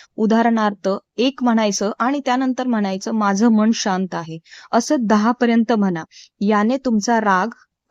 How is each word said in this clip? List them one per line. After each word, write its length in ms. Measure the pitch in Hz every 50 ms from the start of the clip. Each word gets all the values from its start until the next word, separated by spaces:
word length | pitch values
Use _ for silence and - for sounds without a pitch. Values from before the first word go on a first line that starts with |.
| - _ -
उदाहरणार्थ, 720 | - 220 208 226 226 233 233 233 226 214 208 202 - - 190 190 - _ _ _ -
एक 260 | 233 269 269 - 254
म्हणायचं 480 | 240 226 226 220 208 202 - 202 202 - -
आणि 200 | 226 247 277 294 277
त्यानंतर 420 | 269 247 262 269 262 254 240 254 254
म्हणायचं, 440 | 240 214 202 190 190 190 - 233
"माझं 380 | 226 220 214 202 196 196 220 240
मन 220 | 220 214 214 220 226
शांत 340 | - - 220 185 185 190 175 -
आहे." 240 | 170 165 160 160 165 _ - - - - -
असं 240 | - 233 233 - 302 302
दहा 320 | 233 202 220 208 208 226
पर्यंत 420 | 240 - 254 233 233 233 226 - 240
म्हणा. 300 | 214 202 190 175 160 160 - _ - - - _ -
याने 360 | 202 202 214 208 208 220 254 277
तुमचा 420 | - 262 226 214 196 240 233 226
राग 260 | 214 208 190 185 190 226 233 _ _ _ _ _ _ -